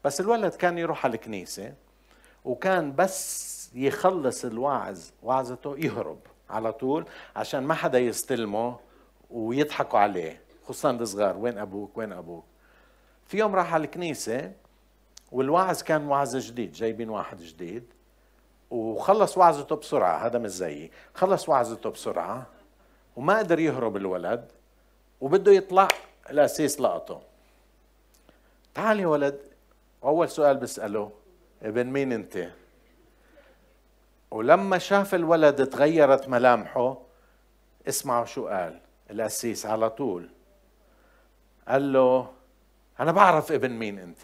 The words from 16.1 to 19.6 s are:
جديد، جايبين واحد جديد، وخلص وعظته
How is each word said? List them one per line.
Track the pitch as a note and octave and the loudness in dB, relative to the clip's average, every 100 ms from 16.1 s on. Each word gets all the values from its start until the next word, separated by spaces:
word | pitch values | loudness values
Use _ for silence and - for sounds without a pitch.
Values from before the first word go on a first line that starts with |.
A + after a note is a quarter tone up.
| C#3 C3+ B2+ | 0 0 -4
جديد، | A2 A#2+ G2 | -6 -8 -8
جايبين | - A2+ G#2+ A2+ | -4 -4 -4 -8
واحد | G#2 E2+ F#2 | -6 -8 -12
جديد، | E2 - F2 A2+ B2 _ _ _ _ _ _ _ _ | -20 -14 -12 -12 -14 _ _ _ _ _ _ _ _
وخلص | A#2+ A2+ G#2+ - G#3+ F3+ F#3 | -6 -4 -2 2 4 4 6
وعظته | F3 D3 | 6 6